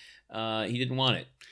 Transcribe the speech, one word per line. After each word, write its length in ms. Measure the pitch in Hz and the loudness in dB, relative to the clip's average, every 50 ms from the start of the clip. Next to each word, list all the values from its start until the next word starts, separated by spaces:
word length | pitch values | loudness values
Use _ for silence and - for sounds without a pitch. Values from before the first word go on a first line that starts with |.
| - - - - _ - | -20 -20 -20 -20 _ -12
uh, 340 | - 110 113 110 110 110 107 | -8 -6 -4 -2 -2 -2 -2
he 120 | - 120 123 | -2 -2 -2
didn't 200 | 131 127 127 131 | -2 0 0 2
want 200 | 131 127 107 82 | 4 4 4 2
it. 100 | - - _ - - - | 0 -8 _ -20 -20 -12